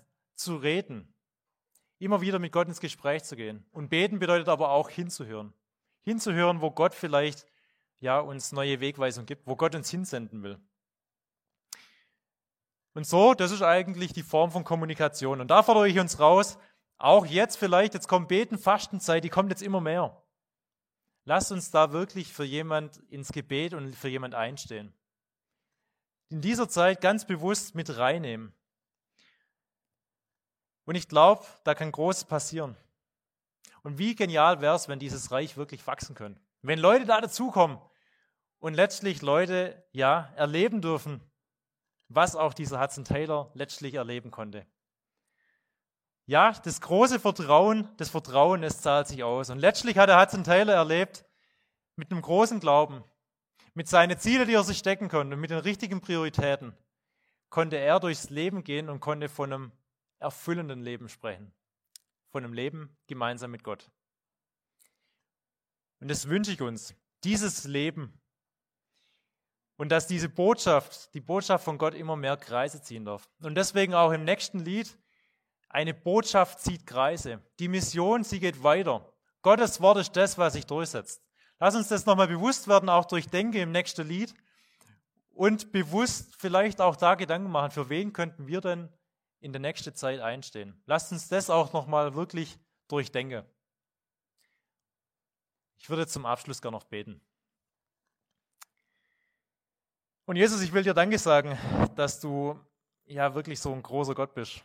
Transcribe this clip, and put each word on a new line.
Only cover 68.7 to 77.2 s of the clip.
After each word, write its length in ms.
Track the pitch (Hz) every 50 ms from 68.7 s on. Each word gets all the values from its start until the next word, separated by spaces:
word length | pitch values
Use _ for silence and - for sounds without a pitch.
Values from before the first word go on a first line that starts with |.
| _ _ _ _ _ _ _ _ _ _ _ _ _ _ _ _ _ _ _ _ _
Und 140 | - 147 147
dass 160 | 165 165 156
diese 240 | - 180 175 165 160
Botschaft, 840 | - - 175 202 233 226 - 185 160 143 - - - - - - -
die 40 | 147
Botschaft 460 | 131 - 170 196 196 - 190 165 -
von 140 | - 156 139
Gott 160 | 156 156 156
immer 200 | 151 160 160 160
mehr 220 | 151 139 135 143 139
Kreise 440 | - - 120 120 131 147 147 147 -
ziehen 200 | - 120 113 107
darf. 240 | 104 104 101 - _ _ _
Und 140 | 156 156 151
deswegen 400 | 180 196 190 - 196 196 185 180
auch 160 | 170 170 160
im 120 | 160 156 156
nächsten 360 | 160 190 202 - - - 190
Lied, 360 | 165 165 185 214 233 - - _ _ _ _ _ _ _ _ _ _ _ _ _ _ _
eine 260 | - 139 156 165 160
Botschaft 640 | 165 - 170 180 220 226 - - 196 180 - - -
zieht 260 | - - 180 165 -
Kreise. 560 | - 123 123 131 143 165 165